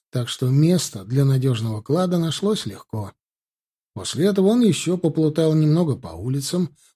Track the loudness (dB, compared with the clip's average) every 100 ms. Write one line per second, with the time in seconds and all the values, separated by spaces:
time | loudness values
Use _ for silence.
0 | _ -6 -6 -4 0 4 4 2 -2 -10
1 | -4 2 2 2 0 0 -2 -6 -2 0
2 | 2 0 -2 -2 -2 -2 -6 -12 -10 -10
3 | -10 -14 _ _ _ _ _ _ _ -12
4 | -8 0 0 2 2 4 2 2 -2 -2
5 | 0 0 0 2 2 4 4 2 2 -2
6 | -8 -10 -6 -6 -2 -2 -2 -6 _